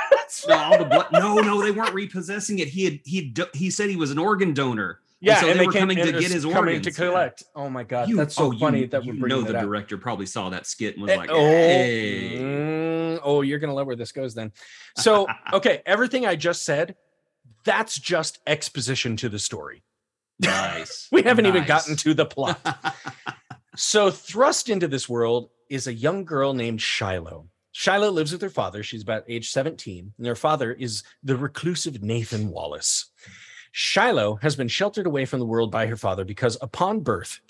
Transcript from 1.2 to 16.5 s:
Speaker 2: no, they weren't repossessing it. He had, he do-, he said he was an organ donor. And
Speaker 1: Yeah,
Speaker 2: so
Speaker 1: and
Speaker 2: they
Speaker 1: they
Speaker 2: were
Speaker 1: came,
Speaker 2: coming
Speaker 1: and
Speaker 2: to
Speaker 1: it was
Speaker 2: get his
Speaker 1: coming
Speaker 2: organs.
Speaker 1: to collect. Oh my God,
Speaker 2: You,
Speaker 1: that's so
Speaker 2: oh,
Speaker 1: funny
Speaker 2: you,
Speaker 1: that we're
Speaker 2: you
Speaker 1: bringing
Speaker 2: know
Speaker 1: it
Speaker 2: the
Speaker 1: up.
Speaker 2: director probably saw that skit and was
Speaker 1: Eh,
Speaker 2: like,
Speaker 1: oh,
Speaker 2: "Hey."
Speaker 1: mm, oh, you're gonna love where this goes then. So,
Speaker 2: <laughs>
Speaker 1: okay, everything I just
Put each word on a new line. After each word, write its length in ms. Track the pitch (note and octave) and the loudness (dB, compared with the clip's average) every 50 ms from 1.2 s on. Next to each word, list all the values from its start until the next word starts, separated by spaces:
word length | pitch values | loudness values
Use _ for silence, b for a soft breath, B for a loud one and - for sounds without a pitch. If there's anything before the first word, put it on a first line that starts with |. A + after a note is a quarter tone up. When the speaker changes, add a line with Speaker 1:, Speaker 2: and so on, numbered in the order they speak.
| F3+ G#3 G#3 G#3+ | 4 4 4 4
Speaker 2:
no, 200 | G#3+ G#3 G#3 G3+ | 4 4 2 2
they 120 | G3+ G#3+ G3+ | 2 2 2
weren't 220 | G#3 A3 G#3 F3+ | 0 0 -2 -2
repossessing 640 | F#3+ G#3 - - F#3 E3+ E3 G3+ G#3 G3+ - G#3 F#3+ | -2 -4 -6 -6 -8 -8 -6 -6 -6 -4 -4 -2 -2
it. 80 | E3 C#3+ | -2 -2
He 160 | C3+ F#3+ F#3+ | -2 0 0
had, 160 | F3+ D3 C#3+ - | 0 0 -2 -6
he 180 | C3+ E3 F#3+ D#3+ | -4 -4 -4 -4
do-, 240 | C3 A2+ D3+ F3 - - | -4 -4 -4 -6 -4 -4
he 180 | C#3 F3+ F#3 | -4 -2 -2
said 200 | F3 - G#3 G3+ | -2 0 -2 -2
he 60 | G3 | 0
was 160 | F3 D#3+ C#3 C#3 | 0 -2 -2 0
an 60 | D3 | 0
organ 360 | E3 G3+ G#3+ F#3 G3 F3+ C#3+ | 2 2 2 2 2 2 2
donor. 460 | C3 C#3 B2+ A#2+ A2 G2+ F2+ E2 - _ _ _ _ | 0 0 0 0 -2 -4 -6 -8 -12 _ _ _ _
And 60 | F3 | 4
Speaker 1:
Yeah, 140 | F#3+ G#3+ G3 | 6 6 8
Speaker 2:
so 80 | E3+ D#3+ | 6 6
Speaker 1:
and 80 | F3+ | 6
Speaker 2:
they 40 | F#3 F3+ | 6 6
Speaker 1:
they 40 | |
Speaker 2:
were 60 | F3+ - | 4 4
Speaker 1:
came, 80 | G3+ F#3+ | 4 4
Speaker 2:
coming 160 | F#3+ F#3 F3+ | 4 4 2
Speaker 1:
and 80 | E3+ E3 | 2 2
Speaker 2:
to 40 | D#3 | 2
Speaker 1:
it 40 | |
was 80 | E3+ E3+ | 2 2
Speaker 2:
get 80 | F#3 F3+ | 2 0
his 120 | E3+ C#3+ | 0 0
Speaker 1:
coming 140 | D#3 E3+ G3 F3 E3 E3 | 2 2 2 4 2 2
Speaker 2:
organs. 200 | D#3 - F3+ D#3 | 0 -2 -4 -4
Speaker 1:
to 60 | D#3+ F3 | -2 0
collect. 400 | F3 F3+ F3+ E3 B2+ - - - _ - | 0 2 2 0 0 -4 -10 -20 _ -12
Oh 120 | D3+ C#3+ C#3 | -10 -8 -8
my 140 | C3 B2+ A#2+ | -8 -8 -8
God, 260 | G#2 B2+ B2 A#2+ F#3 | -4 -4 -2 0 0
Speaker 2:
You, 80 | A#3 | 2
Speaker 1:
that's 200 | F#3 D3+ D3 - | 2 0 0 0
so 160 | - D#3+ C3+ B2 | 0 0 0 2
Speaker 2:
oh, 40 | A2 | 2
Speaker 1:
funny 220 | C#3+ D3+ B2+ - | 2 2 4 2
Speaker 2:
you, 60 | C3 B2 | 0 0
Speaker 1:
that 120 | - C3+ A#2+ | -2 -4 -4
we're 100 | B2 A#2 | -4 -4
Speaker 2:
you 40 | - | -2
Speaker 1:
bringing 180 | B2+ B2 C3 C3 | -2 0 0 0
Speaker 2:
know 40 | A#2 | 0
Speaker 1:
it 40 | G#2+ A2 | 0 -2
Speaker 2:
the 60 | A#2 | -2
Speaker 1:
up. 60 | A2 | -2
Speaker 2:
director 340 | G2+ G#2 G#2 G2 - G#2 F#2+ | -2 -2 -4 -4 -6 -8 -8
probably 280 | - B2 A2+ G2+ G2 | -6 -6 -6 -6 -6
saw 240 | F#2 - A#2+ G2 F#2 | -6 -6 -6 -6 -6
that 160 | F#2 F2+ F2+ | -6 -8 -8
skit 280 | - - - A2+ G#2 - | -10 -8 -6 -6 -6 -6
and 80 | - G2+ | -4 -2
was 80 | G2+ | 0
Speaker 1:
Eh, 60 | - | 0
Speaker 2:
like, 140 | - - - D#3 | 0 0 0 2
Speaker 1:
oh, 80 | E3 | 4
Speaker 2:
"Hey." 960 | D3 D3+ D#3 E3 E3 E3 F3 F#3 F#3 A#2+ A#2 A2+ A2 G#2 G2+ F#2+ F#2+ F#2 - B2 | 6 6 8 8 8 6 6 6 4 2 0 0 -2 -2 -4 -4 -4 -6 -6 -6
Speaker 1:
mm, 840 | B2+ C3+ C#3 C#3+ D3 D#3 D#3 D#3+ D#3+ E3 E3 E3 E3 E3 D#3+ E3+ - | -6 -4 -4 -2 -2 -2 -2 -2 -2 -2 -2 -2 -2 -4 -4 -4 -2
oh, 160 | C#3+ D3 D3 | 0 2 2
you're 180 | C#3 C#3 C#3+ D3 | 2 0 -2 -2
gonna 160 | D3 D3+ C#3 | -4 -4 -4
love 120 | C#3 C#3 C#3 | -4 -4 -4
where 80 | B2 | -6
this 160 | A#2 A#2 A2 - | -8 -8 -10 -8
goes 220 | C#3 C3+ B2+ A2+ | -8 -8 -8 -6
then. 180 | A2+ A2+ G#2+ - B B B B B B B B | -8 -10 -10 -12 B B B B B B B B
So, 300 | - - A3+ G#3+ G#3 G3 G3 - - | 0 4 6 6 6 4 0 -4 -8
Speaker 2:
<laughs> 120 | - - - | -6 -2 0
Speaker 1:
okay, 300 | G3 F#3+ A#3+ F3 - - | 2 2 2 2 2 0
everything 400 | - F#3+ G#3+ B3 A#3+ C4+ B3+ B3 | 0 2 2 2 0 0 0 0
I 100 | G#3+ F3+ | 0 0
just 280 | D#3 D3+ E3+ | 0 0 -2